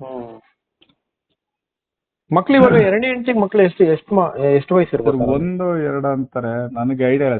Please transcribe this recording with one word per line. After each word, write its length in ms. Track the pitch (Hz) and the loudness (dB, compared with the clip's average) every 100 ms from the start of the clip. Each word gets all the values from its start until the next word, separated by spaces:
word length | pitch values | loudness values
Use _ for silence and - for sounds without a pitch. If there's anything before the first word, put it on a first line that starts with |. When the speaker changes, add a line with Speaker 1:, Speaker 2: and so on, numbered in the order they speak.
| 131 | -16
Speaker 1:
ಹ್ಮ್. 360 | 127 117 113 _ _ _ _ _ _ _ _ _ _ _ _ _ _ _ _ _ _ - 160 | -14 -14 -18 _ _ _ _ _ _ _ _ _ _ _ _ _ _ _ _ _ _ -4 -2
ಮಕ್ಳು 220 | 185 269 | 2 4
ಇವಾಗ 140 | 254 | 6
ಎರಡನೇ 360 | - 196 202 254 | 4 2 0 -2
ಹೆಂಡ್ತಿಗೆ 320 | 247 240 233 | -4 -2 0
ಮಕ್ಳು 240 | 196 214 | 0 2
ಎಷ್ಟು, 200 | 185 - | 2 4
ಎಷ್ಟು 320 | 175 156 - 202 | 2 2 0 0
ಮಾ-, 220 | 170 - | 0 0
ಎಷ್ಟು 380 | 139 139 139 185 | 0 2 2 0
ವಯಸ್ಸು 200 | 170 135 | 0 0
ಇರ್ಬೋದು 220 | 113 131 | -2 0
Speaker 2:
ಸರ್, 100 | 123 | 0
Speaker 1:
ಸರ್? 80 | 139 | -2
Speaker 2:
ಒಂದು 420 | 175 180 180 170 | -2 -4 -4 -2
ಎರಡು 240 | 147 139 139 | -4 -4 -2
ಅಂತಾರೆ, 680 | 135 131 127 120 117 123 | -4 -6 -6 -6 -6 -6
ನನಗೆ 300 | 120 123 131 | -6 -4 0
ಐಡಿಯಾ 260 | 127 139 | 0 2
ಇಲ್ಲ 80 | 139 | 0